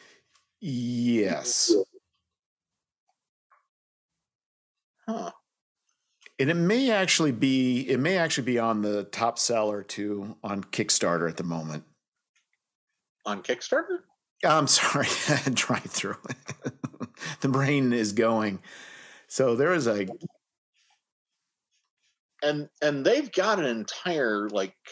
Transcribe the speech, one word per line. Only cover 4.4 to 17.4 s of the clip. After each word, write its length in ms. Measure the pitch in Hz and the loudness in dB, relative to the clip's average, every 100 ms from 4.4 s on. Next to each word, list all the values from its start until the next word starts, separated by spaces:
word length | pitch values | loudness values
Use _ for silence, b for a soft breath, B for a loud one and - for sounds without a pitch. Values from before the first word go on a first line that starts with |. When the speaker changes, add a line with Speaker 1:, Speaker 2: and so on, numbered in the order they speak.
| _ _ _ _ _ _ - | _ _ _ _ _ _ -10
Speaker 2:
Huh. 240 | 220 185 - _ _ _ _ _ _ _ _ - - | -8 -8 -12 _ _ _ _ _ _ _ _ -20 -2
Speaker 1:
And 100 | 139 | 0
it 60 | 170 | 2
may 340 | 175 240 269 | 2 2 2
actually 420 | 202 185 - 151 | 2 2 2 2
be, 500 | 113 135 131 127 123 135 | 2 2 4 2 0 0
it 100 | 123 | 0
may 180 | 156 190 | 2 2
actually 280 | 165 147 127 | 0 -2 0
be 120 | 117 | 0
on 240 | 113 107 | 2 0
the 220 | 104 104 | 0 -2
top 340 | 98 - 117 - | -4 -2 -2 0
seller 460 | - 117 107 104 | 0 2 0 -2
too 540 | 98 - 104 101 104 - | -8 -6 -4 -4 -8 -10
on 200 | 98 101 | -6 -6
Kickstarter 680 | - - - - 92 85 82 | -4 -4 0 2 2 2 0
at 80 | 80 | -4
the 60 | |
moment. 400 | 85 82 78 76 - _ _ _ _ _ _ _ _ _ _ _ _ _ 104 | -6 -6 -6 -10 -14 _ _ _ _ _ _ _ _ _ _ _ _ _ -8
Speaker 2:
On 180 | 98 | -6
Kickstarter? 560 | - - - 277 359 359 _ _ _ - | -6 -6 -2 -2 -2 -8 _ _ _ -4
Speaker 1:
I'm 240 | 170 156 135 | 2 4 4
sorry, 400 | - - 143 120 - - | 4 4 0 0 -2 0
<laughs> 260 | 139 135 | 0 0
Drive-Thru. 640 | 120 - 113 - - 101 - | -2 -2 -4 -2 -6 -4 -8
<laughs> 40 | - - - - - - - - 120 - 165 147 | -12 -12 -12 -12 -12 -10 -14 -12 -16 -12 -12 -4